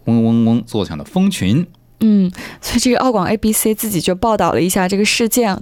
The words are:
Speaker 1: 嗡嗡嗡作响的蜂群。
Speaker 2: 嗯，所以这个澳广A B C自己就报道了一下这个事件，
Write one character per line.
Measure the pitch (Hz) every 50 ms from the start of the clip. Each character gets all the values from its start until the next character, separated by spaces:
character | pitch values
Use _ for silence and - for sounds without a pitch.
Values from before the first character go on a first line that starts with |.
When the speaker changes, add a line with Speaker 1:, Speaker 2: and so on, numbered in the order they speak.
| -
Speaker 1:
嗡 | - 117 117 113
嗡 | 113 113 117 113
嗡 | 113 117 120 110
作 | - - 110 92
响 | - 85 73
的 | -
蜂 | - - 185 190 196
群。 | 185 - 95 90 113 156 175 - - _ _ _ _ - 220
Speaker 2:
嗯， | 220 208 202 190 180 - - - - - -
所 | - - -
以 | 240
这 | - 254
个 | 240 -
澳 | - 254 233
广 | 202 175 190
A | 214 214
B | - 214 220
C | - - 220 220
自 | - - 214
己 | 208 165
就 | - - 180
报 | 185 - 233 214
道 | 208 185 165
了 | - 113
一 | 156 185
下 | - 202 185 180
这 | 196 190
个 | 214
事 | 208 - - 233 220
件， | - 254 233 208 185 -